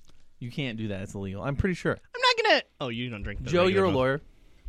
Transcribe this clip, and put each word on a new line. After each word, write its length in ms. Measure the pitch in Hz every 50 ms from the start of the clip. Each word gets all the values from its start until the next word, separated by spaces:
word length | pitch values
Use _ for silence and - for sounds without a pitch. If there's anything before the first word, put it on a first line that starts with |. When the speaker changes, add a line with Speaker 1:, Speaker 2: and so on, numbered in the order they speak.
| - - - - - - - -
Speaker 1:
You 120 | 127 120
can't 260 | - - 143 127 110
do 120 | 110 110 107
that. 120 | 101 95 95
It's 120 | 98 -
illegal. 280 | 101 98 95 95 98 87
I'm 140 | 131 143
pretty 180 | 131 - 196 175
sure. 180 | - - 175 120
Speaker 2:
I'm 280 | - - - _ 480
not 240 | 508 494 494 440 440
gonna, 180 | 440 330 262 - - _ _ 147
oh, 60 | 127
you 200 | 117 117 123 123
don't 140 | 117 104 101
drink 200 | 110 101 - 131
the 60 | 127
Speaker 1:
Joe, 140 | 156 175 175
Speaker 2:
regular 100 | 190 185
Speaker 1:
you're 100 | 196 190
a 20 | 185
Speaker 2:
milk. 80 | 151
Speaker 1:
lawyer. 240 | 131 127 131 135 147 - - - - - - - - _